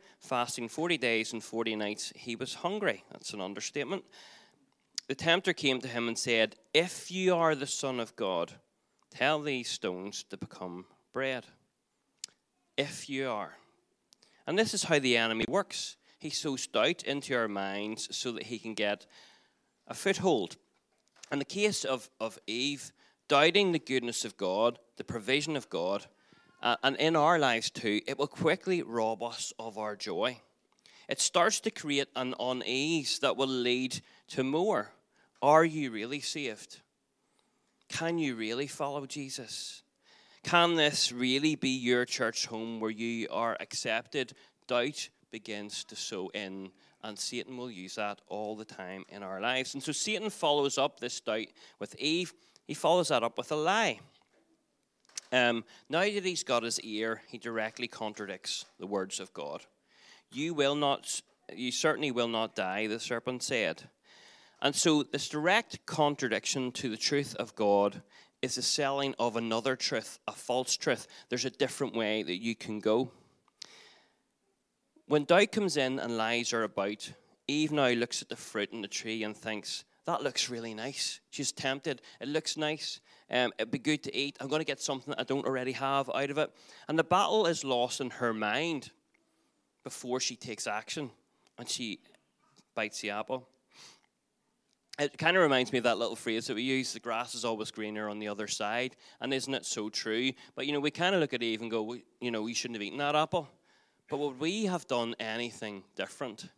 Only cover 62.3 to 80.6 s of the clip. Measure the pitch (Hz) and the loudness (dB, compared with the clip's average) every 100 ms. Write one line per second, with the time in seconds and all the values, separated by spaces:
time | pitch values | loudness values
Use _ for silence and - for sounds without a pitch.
62.3 | 113 110 - 92 98 107 113 - 117 - | 0 -2 -2 -2 -2 -2 -4 -4 -4 -4
63.3 | 127 - 120 92 - - _ _ - - | -6 -2 0 0 -2 -10 _ _ -20 -20
64.3 | - - _ 143 139 175 151 - 147 - | -20 -20 _ 0 4 4 4 2 -4 -4
65.3 | 151 165 214 - - - - 147 147 127 | 0 2 2 2 -8 -4 2 2 2 0
66.3 | 107 - 139 127 - 123 107 - 147 123 | 0 0 -2 -2 -4 -4 -2 0 0 0
67.3 | - 117 - 104 101 101 - - - - | -4 -6 0 4 6 4 0 -12 -20 -20
68.3 | _ 131 123 - - 139 139 139 - 120 | _ -4 -2 0 0 0 0 0 0 0
69.3 | 113 113 113 131 131 - 123 - - - | 0 0 2 2 0 0 -2 -4 -10 -10
70.3 | - - 127 127 - 151 117 - - - | -8 -2 -2 0 0 2 0 -2 -18 -6
71.3 | 123 - - 135 - 131 113 107 110 82 | -4 -4 0 -2 0 -2 0 0 0 -2
72.3 | 90 117 110 - 107 110 113 127 - _ | -2 -2 -4 -6 -2 4 4 2 -4 _
73.3 | _ _ _ - - - - _ _ _ | _ _ _ -20 -20 -20 -20 _ _ _
74.3 | _ _ _ _ _ _ _ - 151 143 | _ _ _ _ _ _ _ 2 2 6
75.3 | 175 208 214 196 147 131 135 117 117 110 | 6 6 4 0 2 2 0 0 0 2
76.3 | 120 117 117 107 98 98 107 - - _ | 2 2 0 0 0 -2 -2 -10 -16 _
77.3 | _ - 147 151 147 131 120 117 - - | _ -2 0 2 4 4 4 0 -2 -6
78.3 | 117 - 107 101 113 101 - 113 113 107 | -10 -6 -4 -4 -4 -8 -6 -6 -4 -4
79.3 | 104 110 107 - - - _ - 170 139 | -6 -6 -6 -6 -10 -12 _ -4 -2 -2
80.3 | - 123 120 | -2 -2 -4